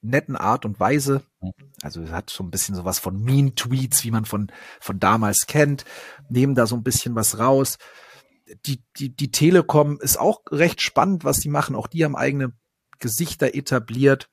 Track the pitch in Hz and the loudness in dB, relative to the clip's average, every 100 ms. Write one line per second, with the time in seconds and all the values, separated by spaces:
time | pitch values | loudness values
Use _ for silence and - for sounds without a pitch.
0 | 110 135 - 135 98 120 107 101 95 147 | 0 -2 -2 -4 0 0 -2 -2 0 2
1 | 139 135 - _ 92 - - _ - 80 | 2 -2 -2 _ -12 -12 -20 _ -14 -12
2 | 80 85 - - 92 92 - 95 87 90 | -10 -10 -10 -12 -8 -6 -6 -4 -4 -4
3 | 92 98 113 135 139 - 123 131 131 - | -4 -4 2 4 4 0 -4 -2 0 -2
4 | 117 113 110 104 101 - - - - 98 | 0 -4 -2 -4 -6 -8 -20 -18 -10 0
5 | 95 113 110 104 - 151 147 139 - - | 2 4 2 0 0 2 2 0 -8 -20
6 | - - - 123 135 127 113 120 117 117 | -20 -20 -4 2 2 4 2 0 -2 -2
7 | - 117 107 110 120 135 135 - - - | -2 -2 -2 0 2 4 2 -4 -14 -20
8 | - - _ _ _ 104 - 135 _ - | -20 -20 _ _ _ -14 -8 -8 _ -10
9 | 139 - 139 - 151 185 156 151 147 147 | -10 -6 -4 2 6 6 6 4 4 0
10 | 131 - 165 214 - 147 170 - - - | -2 2 2 0 -4 2 2 2 -2 0
11 | 180 185 160 143 147 143 147 131 - 165 | 2 0 0 -2 0 -2 -2 -4 -6 -2
12 | 156 131 131 139 131 123 _ _ _ _ | -2 0 -2 0 -4 -6 _ _ _ _
13 | 123 107 170 - 135 143 139 131 113 120 | -6 -4 -4 -2 -2 -2 -2 -4 -2 2
14 | 135 135 - | 4 4 -2